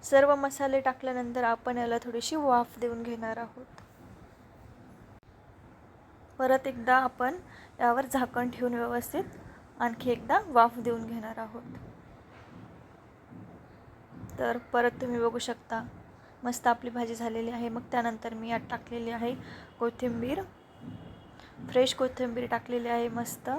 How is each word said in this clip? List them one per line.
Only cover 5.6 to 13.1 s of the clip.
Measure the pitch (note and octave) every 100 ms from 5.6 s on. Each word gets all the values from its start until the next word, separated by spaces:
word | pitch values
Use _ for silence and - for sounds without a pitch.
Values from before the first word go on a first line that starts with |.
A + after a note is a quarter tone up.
| - - - - - - - -
परत | C4 C4 C4+
एकदा | B3 A#3 B3+
आपण | C4 B3+ B3 F4 - - - -
यावर | B3 A#3+ C#4
झाकण | C4+ B3+ - B3
ठेवून | A#3+ B3
व्यवस्थित | A#3+ A#3 A#3+ A#3+ D4 F#4+ - - - - -
आणखी | A#3+ A#3 B3
एकदा | A#3 A3+ D#4+ G#4
वाफ | B3 A#3 A#3+
देऊन | A#3 A#3 A3+
घेणार | A#3 A3 A3+
आहोत. | A3 A3+ A#3+ C4 - - - - - - - - - - - - -